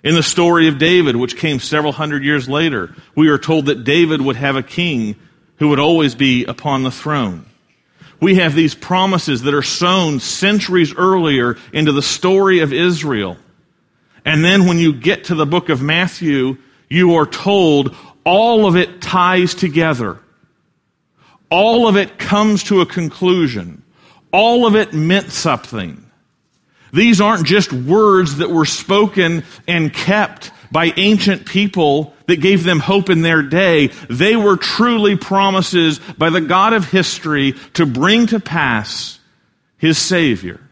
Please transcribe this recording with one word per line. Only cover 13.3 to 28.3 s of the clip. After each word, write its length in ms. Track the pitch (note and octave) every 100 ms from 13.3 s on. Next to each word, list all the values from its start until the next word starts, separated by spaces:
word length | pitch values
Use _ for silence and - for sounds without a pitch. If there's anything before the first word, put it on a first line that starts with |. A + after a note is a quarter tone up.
| F2 _ _ _ _ _ _ _ _
And 200 | C#3+ D3+
then 220 | E3 G3 F3+
when 120 | E3+
you 140 | E3
get 320 | C3 D#3 -
to 100 | -
the 120 | E3 D3
book 220 | F3 -
of 120 | C3+
Matthew, 760 | C#3+ D#3 F3+ - E3 C#3 C3 C3 _ _ _
you 260 | D#3+ F3+
are 120 | E3+ D3
told 680 | - F#3+ G3+ E3+ C#3+ C3 - - _
all 420 | - F#3+ A#3 A3+ G3+
of 100 | F3
it 240 | F3 -
ties 540 | - F#3 F3+ F#3 F3+
together. 640 | - F3+ D3 E3 B2+ G#2+ - _ _ _ _ _ _ _ _ _ _ _ _ _
All 380 | E3+ G#3+ A#3 A3+
of 100 | G3
it 220 | F#3+ -
comes 460 | - G#3 G#3+ G#3
to 160 | - G3
a 60 | E3+
conclusion. 1000 | - D#3+ - F3+ F3+ D3+ A2 F2 D2+ _ _ _ _ _
All 340 | F#3 A3+ A#3+ A#3
of 80 |
it 200 | G#3+ G#3
meant 360 | D#3+ D#3 G3 -
something. 680 | - D#3+ D3 - A2+ F2 C#2 - _ _ _ _ _ _ _ _
These 280 | C#3+ A#3 G3
aren't 240 | G#3 G#3+ D#3
just 260 | G3+ -
words 640 | B2+ B2+ G3 G#3+ F#3 F3